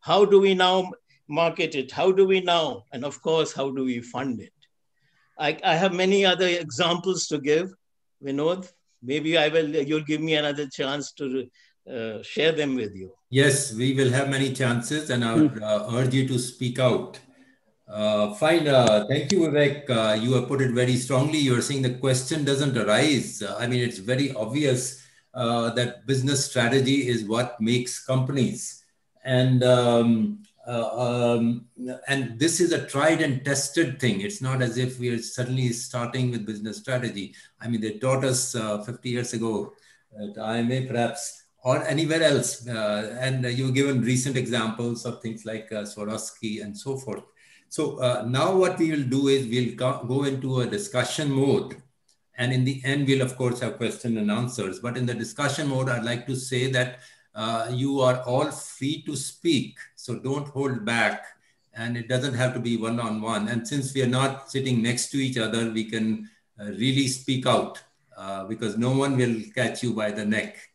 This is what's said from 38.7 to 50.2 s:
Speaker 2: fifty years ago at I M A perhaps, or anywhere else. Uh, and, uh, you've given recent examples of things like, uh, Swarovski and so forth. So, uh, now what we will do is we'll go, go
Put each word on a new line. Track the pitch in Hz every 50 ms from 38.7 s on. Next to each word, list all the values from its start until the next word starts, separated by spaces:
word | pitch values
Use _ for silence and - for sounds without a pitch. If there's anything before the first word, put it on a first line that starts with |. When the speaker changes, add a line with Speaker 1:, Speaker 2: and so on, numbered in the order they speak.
| 104 104 104 -
Speaker 2:
fifty | 117 - - 127
years | 120 123 117 113 -
ago | 110 113 113 110 98 104 - - _ _ - - _ _ _ - 107 104
at | 101 104
I | 107 107 107 113 117
M | 117 117
A | 127 131 127
perhaps, | 131 127 120 120 117 - - - - - - _ _ _ _ _
or | 127 131 151 151 160 143
anywhere | 151 160 151 160 165 165
else. | 151 143 127 - - - - 120
Uh, | 120 117 110 107 104 104 104 110 107 117 123
and, | 131 131 131 131 127
uh, | 123
you've | 117 123 131 131 123 135
given | 139 139 139 123 110 113 127
recent | 127 123 139 131
examples | 131 - 107 120 117 110 110 107 - 120 120 117 117 -
of | 123 113 -
things | - 113 110 107 - 110
like, | 113 107 107 -
uh, | 107 104 104
Swarovski | 104 - 107 104 104 110 107 - - - - - 110 104 107 104
and | 101 101 - -
so | 135 135
forth. | 131 - - 98 - - _ _ _ _ _ _ _ _ _
So, | - - 151 139 - - 131
uh, | 123 123 120 117
now | 117 123 135 156 185 190
what | 185 185 180 180
we | - 165 160
will | 156 147 139 123 127
do | 135 139 135
is | 139 135 135
we'll | 113 117 123 123 113 -
go, | - 127 131 - - -
go | 117 127 143